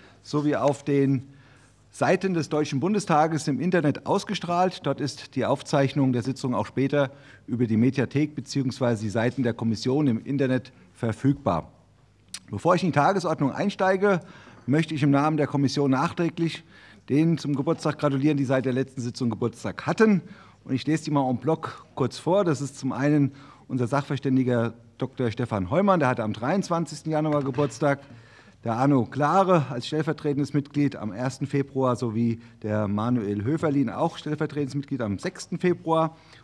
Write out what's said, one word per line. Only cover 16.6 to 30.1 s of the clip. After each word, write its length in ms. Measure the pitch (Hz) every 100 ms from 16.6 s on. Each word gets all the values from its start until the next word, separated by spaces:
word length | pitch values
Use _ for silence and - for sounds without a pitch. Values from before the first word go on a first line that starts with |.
| - - - - -
denen 300 | 143 165 160
zum 160 | 139
Geburtstag 440 | 143 156 160 156 -
gratulieren, 380 | 147 135 147 143
die 80 |
seit 200 | 127 131
der 80 | 131
letzten 280 | 127 131 -
Sitzung 300 | 120 - 123
Geburtstag 560 | 107 117 - 101 - -
hatten. 360 | 165 220 190 - - - -
Und 100 | -
ich 120 | 131 -
lese 180 | 156
die 80 | 156
mal 160 | 147 131
en 100 | 123
bloc 480 | - 156 - - -
kurz 240 | - 123 -
vor. 260 | 160 190
Das 160 | 180 135
ist 180 | 139 -
zum 140 | 131
einen 400 | 107 143 151 139 - - - -
unser 180 | 123 120
Sachverständiger 880 | 143 135 135 143 131 123 120 113 113 - -
Doktor 320 | 127 - 120
Stefan 400 | 107 120 104 90
Heumann, 300 | 151 202 180
der 80 | 135
hatte 160 | 120
am 80 | 110
dreiundzwanzigsten 800 | 104 123 196 185 170 160 147 160
Januar 300 | 156 156 147
Geburtstag. 580 | 135 135 143 - 147 139 - - - - - -
Der 100 | 117
Arno 300 | 113 139 135
Klare 640 | 110 131 147 185 190 175 123
als 160 | 123 -
stellvertretendes 680 | 151 151